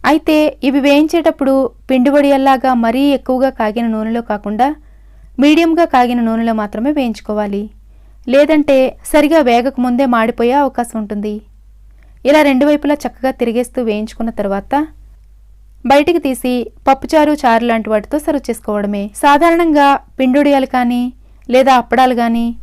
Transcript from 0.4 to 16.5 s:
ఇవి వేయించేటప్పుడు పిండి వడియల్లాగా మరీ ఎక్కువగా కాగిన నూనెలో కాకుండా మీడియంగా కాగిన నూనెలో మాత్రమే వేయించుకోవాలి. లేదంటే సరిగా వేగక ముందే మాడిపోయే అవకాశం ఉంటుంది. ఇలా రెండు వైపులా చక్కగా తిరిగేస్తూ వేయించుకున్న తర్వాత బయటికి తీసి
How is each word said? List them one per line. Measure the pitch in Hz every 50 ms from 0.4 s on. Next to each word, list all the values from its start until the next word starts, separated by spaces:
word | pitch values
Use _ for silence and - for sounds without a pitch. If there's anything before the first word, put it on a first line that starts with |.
| 302 302 - - -
ఇవి | 277 262 285 262
వేయించేటప్పుడు | 285 285 285 311 311 - 339 311 330 320 - 285 262 269 269 269 - - - - -
పిండి | 262 254 247 285 277
వడియల్లాగా | 294 285 277 277 269 269 269 269 262 262 262 254 240 233
మరీ | 226 226 262 277 285 277 254
ఎక్కువగా | - - 254 254 262 269 262 -
కాగిన | 226 214 208 240 233 233 220
నూనెలో | 214 214 220 226 233 233 -
కాకుండా | 214 202 208 208 214 214 247 277 311 - - - - - - - - - - - - - 262
మీడియంగా | 294 302 320 339 330 330 330 339 320 -
కాగిన | 254 247 240 247 240 233
నూనెలో | 226 226 226 226 233 226 220
మాత్రమే | 208 208 - 214 226 277 302
వేయించుకోవాలి. | 294 262 233 214 - - - 214 208 208 208 202 202 208 208 - - - - - - - - - - - - 240
లేదంటే | 277 294 294 320 302 294 - 277 262 262 254 - - - -
సరిగా | - 302 294 294 320 320 269 247
వేగక | 233 240 240 277 262 - 247
ముందే | 254 240 240 277 262 240
మాడిపోయే | 226 220 226 240 - 233 240 254 285
అవకాశం | 285 262 - - 240 - - 220
ఉంటుంది. | 214 202 214 208 202 214 214 214 - - - - - - - - - - - - - - - - - 247
ఇలా | 294 302 302
రెండు | 285 269 254 285 294
వైపులా | 294 294 294 285 294 285 -
చక్కగా | 240 - - - 262 254 -
తిరిగేస్తూ | 247 233 220 240 247 240 - 254 247 226
వేయించుకున్న | 214 208 220 220 - - 240 226 220 -
తర్వాత | 202 196 196 202 196 - 277 285 311 302 - - - - - - - - - - - - - - - - - - - 240
బయటికి | 269 285 302 330 339 339 -
తీసి | 277 254 233 - 254